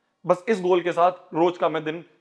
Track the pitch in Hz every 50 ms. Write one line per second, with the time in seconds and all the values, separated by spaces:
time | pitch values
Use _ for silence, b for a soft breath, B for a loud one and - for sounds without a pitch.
0 | _ _ _ _ - 165 180 175 - - 226 190 175 180 185 180 165 175 160 170
1 | 175 180 180 - - - - 156 170 180 170 175 185 165 156 160 156 156 156 175
2 | 160 - _ _